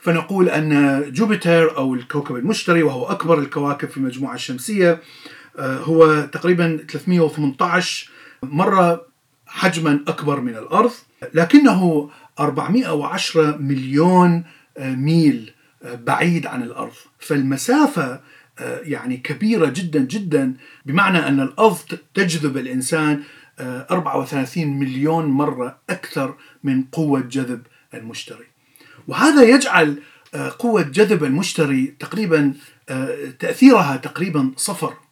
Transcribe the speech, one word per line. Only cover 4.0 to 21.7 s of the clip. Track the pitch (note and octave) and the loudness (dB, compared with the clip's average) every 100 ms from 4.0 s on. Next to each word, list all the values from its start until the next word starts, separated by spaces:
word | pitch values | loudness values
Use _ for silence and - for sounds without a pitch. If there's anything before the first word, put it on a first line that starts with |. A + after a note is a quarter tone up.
| C3 B2 C3+ | -6 -4 -8
الشمسية، | B2 - B2 E3+ G#3 F3+ E3+ - - - - - - | -8 -10 -8 -6 2 2 2 -4 -20 -20 -20 -20 -10
آه، | C3+ C3 | -6 -6
هو | - D#3+ D#3+ D3+ | 0 6 8 6
تقريبًا | C#3+ D#3 F3 F3+ E3 D#3+ - | 0 -4 0 2 0 -2 -8
ثلاثمية | D3 - F3+ | -8 0 2
وثمنتاش | D#3+ D3+ D3 C3 F3 F3 F3 - - - - _ | 2 0 -4 -2 0 0 -2 -8 -12 -20 -20 _
مرة | C3 C#3+ G#3 G3+ F3 E3 - _ _ _ _ | -6 -2 2 4 2 0 -6 _ _ _ _
حجمًا | - F#3 E3 D#3+ C#3+ - | -2 -2 0 0 0 -2
أكبر | - D3 C#3+ | -4 -4 -4
من | B2 A2 | -4 -8
الأرض، | G#2+ E3+ A#3+ - _ _ - | -4 0 0 -2 _ _ -6
لكنه | D#3 E3+ C#4+ C#4 F#3 F3+ D#3 D3 - - - | -2 6 6 6 4 2 0 -4 -16 -20 -4
أربعمائة | D3 C#3+ - G#3+ G3+ | -4 -2 -2 -2 0
وعشرة | D#3 C#3+ - - E3 D3+ D3 | -4 -4 -6 -2 2 2 0
مليون، | C#3 C3+ C3 C#3 F3 F3+ F3 E3+ E3+ _ _ - | -4 -4 -2 2 4 6 4 2 -4 _ _ -12
آه، | C3+ | -8
ميل، | B2+ C#3+ E3 D#3 A#2+ G#2+ _ _ _ | -4 0 4 4 2 -6 _ _ _
آه، | A#2+ | -16
بعيد | A#2+ A#2 C#3 E3 E3+ - | -12 -4 0 0 0 -4
عن | B2+ | -8
الأرض. | A#2 A#2+ A#2 - _ _ | -10 -10 -14 -14 _ _
فالمسافة، | - D3 C3+ C3+ - C#4 D4+ F#3 C3+ C3 _ - _ - | -4 -2 0 -2 0 2 2 0 -6 -8 _ -20 _ -14
آه، | D#3+ - | -12 -10
يعني | D#3 C3+ B2 B2 | -8 -8 -6 -8
كبيرة | - D3 G#3+ A3+ D#3 | -8 -4 0 2 0
جدًا | C3+ F3 D3+ | -2 -4 -2
جدًا، | B2+ G#3 F#3+ D3 C3+ C3 - - C3+ | -2 -4 -2 0 0 -4 -14 -20 -4
بمعنى | D3+ G3 F3+ | 0 2 2
أن | C#3 C#3 | 0 0
الأرض | C3 - A3 | -2 2 2